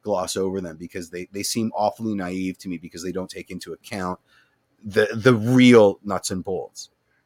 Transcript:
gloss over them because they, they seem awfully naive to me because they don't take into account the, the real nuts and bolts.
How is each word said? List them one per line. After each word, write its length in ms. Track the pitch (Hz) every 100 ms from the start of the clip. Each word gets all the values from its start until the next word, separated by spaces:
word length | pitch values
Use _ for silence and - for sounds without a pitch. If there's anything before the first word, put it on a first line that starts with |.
gloss 340 | 104 95 90 95
over 240 | 95 95
them 160 | 87 80
because 360 | 87 95 82
they, 180 | 87 90
they 120 | 101
seem 280 | - 117 110
awfully 420 | - 104 - 110 101
naive 420 | 90 92 95 92
to 100 | 95
me 100 | 85
because 260 | 87 87
they 100 | 90
don't 160 | 92 92
take 200 | 92 -
into 220 | 92 85
account 480 | 80 - 104 90 90 _ _ _ _ _ _
the, 240 | 107 107 107
the 200 | 113 127
real 640 | 113 113 127 123 117 101 -
nuts 280 | 104 92 -
and 120 | 92
bolts. 460 | 98 90 - - - _ _ _